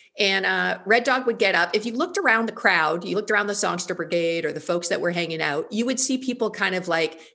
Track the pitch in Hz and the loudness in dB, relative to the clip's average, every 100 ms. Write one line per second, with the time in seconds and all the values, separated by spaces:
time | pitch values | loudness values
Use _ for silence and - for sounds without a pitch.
0 | _ - 202 196 185 185 180 185 196 233 | _ -2 2 2 0 0 0 -2 2 4
1 | 240 254 254 208 202 170 175 208 226 233 | 4 2 0 2 2 4 2 0 -2 -2
2 | 359 403 302 226 226 - 208 175 156 170 | -2 0 2 2 2 0 2 4 2 0
3 | 180 170 - 214 208 202 185 175 - 180 | -2 -4 0 0 0 0 0 -2 -4 -6
4 | 165 170 165 165 156 151 - 175 175 185 | -2 0 0 0 -2 -6 -4 -2 -2 -2
5 | 175 170 165 160 151 147 - 214 240 262 | 0 -2 -4 -2 -2 -2 -2 -2 0 0
6 | - 254 254 240 214 - 196 185 180 165 | 0 -2 -2 -2 -2 -2 -2 -2 -2 0
7 | 160 - - | 0 -4 -12